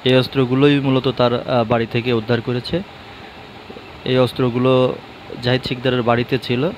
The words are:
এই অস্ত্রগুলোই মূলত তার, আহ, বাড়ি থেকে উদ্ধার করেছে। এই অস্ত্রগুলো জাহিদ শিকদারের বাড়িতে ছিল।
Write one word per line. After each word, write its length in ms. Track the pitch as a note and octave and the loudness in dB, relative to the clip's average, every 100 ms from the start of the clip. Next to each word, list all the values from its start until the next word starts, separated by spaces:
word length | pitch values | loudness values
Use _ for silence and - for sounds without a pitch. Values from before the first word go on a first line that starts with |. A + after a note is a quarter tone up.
এই 120 | B2+ C3 | 4 2
অস্ত্রগুলোই 640 | B2+ C#3 B2+ C3 D3 C#3+ | 2 0 0 4 4 4
মূলত 280 | C3+ C3 C3 | 2 0 0
তার, 260 | A#2+ B2 | 0 0
আহ, 300 | A#2+ - B2 | 0 0 0
বাড়ি 220 | A2 A#2+ A2+ | 2 0 0
থেকে 260 | A#2+ A#2+ | -2 0
উদ্ধার 280 | A#2 A2 A#2+ | -2 0 -2
করেছে। 420 | A#2+ B2 - E3+ G3 - - - - - - - - - - - | 0 -6 -4 -6 -6 -18 -20 -20 -20 -20 -20 -20 -18 -18 -18 -10
এই 140 | C3+ B2+ | -2 2
অস্ত্রগুলো 760 | B2 - B2+ A#2+ B2+ B2+ B2+ - - - - - | 2 0 -2 2 2 4 2 -2 -12 -20 -16 -6
জাহিদ 200 | B2 B2+ | -2 0
শিকদারের 400 | - B2+ B2+ B2 | -2 -4 -2 0
বাড়িতে 360 | A#2 A#2 A#2+ C3 | 2 2 0 -4
ছিল। 320 | - B2 D#3 | -2 -2 -2